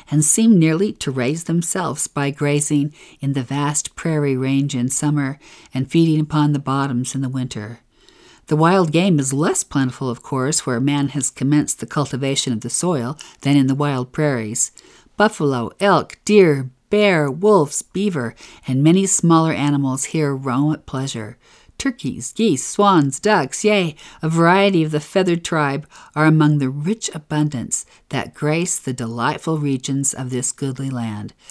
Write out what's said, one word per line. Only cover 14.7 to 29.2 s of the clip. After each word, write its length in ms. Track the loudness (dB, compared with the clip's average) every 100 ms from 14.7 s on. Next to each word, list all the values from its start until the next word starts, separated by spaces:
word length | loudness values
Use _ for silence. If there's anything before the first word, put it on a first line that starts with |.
| -8 -20 -20 _ 0
Buffalo, 540 | 0 2 0 0 -4 0
elk, 360 | 2 2 0 -8
deer, 460 | 4 6 6 4 -4 -12 _
bear, 400 | 2 4 2 0
wolves, 520 | 0 4 4 4 -4
beaver, 520 | -6 -4 -2 -2 -6 -8 -20 -14 -4
and 160 | 2
many 240 | 4 4 2
smaller 460 | 0 4 4 2
animals 540 | 0 0 0 -2 -4 -4
here 280 | -2 -2
roam 380 | -2 -2 0 0
at 140 | -2 -6
pleasure. 520 | -8 -8 -8 -12 -16 _ _ _ -8
Turkeys, 540 | -6 -6 -8 -8 -8
geese, 340 | 0 2 2 -2
swans, 540 | 2 4 4 2 0
ducks, 460 | 0 0 0 -2 0
yea, 320 | 2 0 -6 -20 -6
a 80 | -2
variety 520 | 2 4 6 4 2
of 100 | 0
the 100 | -2
feathered 420 | -2 0 2 0
tribe 420 | -2 -2 -2 -4 -8 -20 -8 2
are 100 | 4
among 340 | 6 4 2
the 100 | 0
rich 420 | -4 -4 -4 -6
abundance 720 | -12 -6 -2 -2 -4 -6 -8 -10 _ _
that 260 | -8 -8
grace 460 | -6 -2 -2 -2 -6
the 140 | -6
delightful 640 | -6 -6 -4